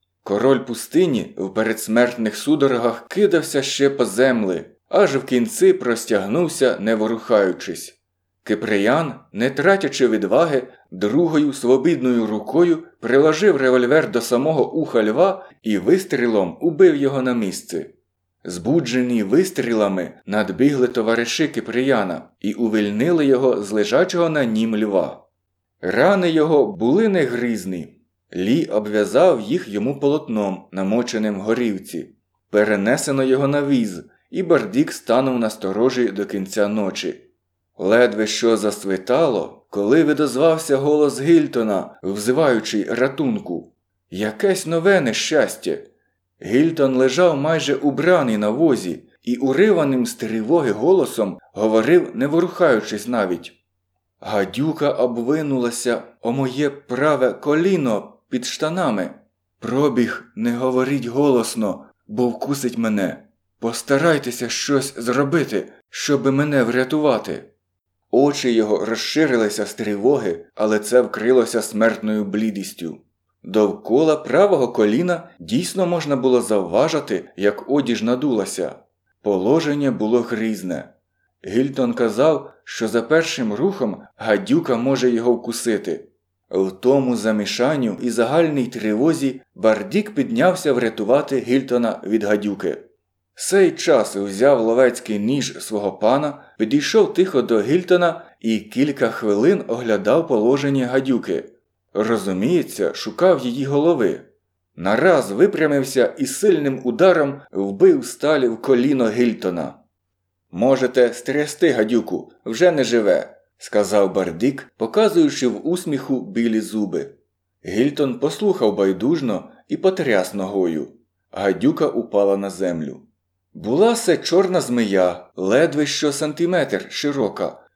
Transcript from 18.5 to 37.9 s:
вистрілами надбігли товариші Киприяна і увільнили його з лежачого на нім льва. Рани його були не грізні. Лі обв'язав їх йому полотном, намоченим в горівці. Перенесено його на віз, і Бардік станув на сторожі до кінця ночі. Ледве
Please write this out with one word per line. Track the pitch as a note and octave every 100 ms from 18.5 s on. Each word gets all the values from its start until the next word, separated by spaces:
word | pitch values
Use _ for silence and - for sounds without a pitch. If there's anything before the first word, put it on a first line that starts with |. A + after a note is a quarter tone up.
| F2+ F2 E3 B2 B2+ B2 A#2+
вистрілами | G2 C3+ F#3 - A#2 A2+ G2+ F#2+ E2+ - -
надбігли | G#2 G2 E2+ C#3 C#3+ B2
товариші | B2 A2 A#2 A#2 - D3+
Киприяна | C3 A2 A#2 C3+ B2 F#2+ D#2+ - _
і | G2+
увільнили | G#2+ A#2 G#2+ G#2 G#2 C#3 E3+ C#3+
його | B2+ C3 A#2
з | G#2
лежачого | G#2+ G#2 B2 F#3 F3 E3
на | D#3
нім | B2 A2 A2+ G#2+
льва. | G#2+ F#2+ D2+ - _ _ _ _ _ _
Рани | F2 G#2 D#3+ G3+ F3
його | D#3+ D#3 D3+ A2
були | F#2 A#2 E3 A3
не | F#3+
грізні. | C3+ A#2+ A#2+ A2 F#2 F2+ D2+ _ _ _ _
Лі | F2 F#2+ C#3+
обв'язав | D#3+ G#2+ G#2 G#2+ G2+ A2+ F3+ C3
їх | G#2 E3+ A#2
йому | G2+ A2+ C#3
полотном, | C#3+ D3+ D3 G#2+ G2+ F#2 -
намоченим | F#2 F#2+ A2+ A#2+ A#2 G#2+ G2
в |
горівці. | G#2 A#2 A#2 F#2+ - E2+ - _ _ _ _
Перенесено | G#2 G#2+ G#2 G2+ C#3+ - C3+
його | C3 C3 C#3
на | C#3+
віз, | C#3+ C3+ G#2+ F2 - _ _
і | E3+
Бардік | F3 D#3+ G#2+ A2 D#3+
станув | - - A#2+ C3+ B2
на | A2+
сторожі | G#2+ F#2+ G2 B2+ B2 A#2+
до | G2 G2+
кінця | G2+ F#2+ A2 G2+
ночі. | G#2+ G2 F#2 F2+ - _ _ _ _ _ _
Ледве | F#2